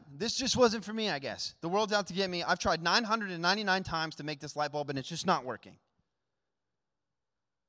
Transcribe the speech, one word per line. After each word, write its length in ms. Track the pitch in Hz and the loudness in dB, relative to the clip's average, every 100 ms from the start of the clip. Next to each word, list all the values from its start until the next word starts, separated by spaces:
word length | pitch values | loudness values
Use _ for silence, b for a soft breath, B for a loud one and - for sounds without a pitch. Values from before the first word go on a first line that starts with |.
| - 139 | -14 -6
This 200 | 220 - | -4 0
just 200 | 247 220 | 0 6
wasn't 300 | 240 214 190 | 6 4 -4
for 80 | |
me, 160 | 220 214 | -2 -2
I 100 | 143 | -2
guess. 360 | 131 95 - - | -4 -6 -8 -6
The 80 | 165 | -2
world's 240 | 196 214 | 0 2
out 160 | 208 185 | 0 0
to 60 | |
get 160 | 180 190 | -2 -2
me. 140 | 175 | 0
I've 160 | 165 180 | 0 2
tried 220 | 208 165 | 2 2
nine 220 | 170 202 | 4 2
hundred 280 | 220 226 202 | 2 0 -2
and 100 | 170 | 0
ninety-nine 420 | 175 202 208 190 | 2 2 2 2
times 320 | 185 165 160 - | 0 -2 -4 -6
to 80 | |
make 160 | 151 147 | -8 -6
this 160 | 151 147 | -6 -2
light 160 | 147 | -2
bulb, 180 | 147 143 | -2 -2
and 80 | 139 | -4
it's 120 | 131 | -4
just 160 | 160 180 | -4 2
not 180 | 160 | 2
working." 320 | 127 110 95 - _ _ _ _ _ _ _ _ _ _ _ _ _ _ _ _ _ _ | 0 -10 -12 -20 _ _ _ _ _ _ _ _ _ _ _ _ _ _ _ _ _ _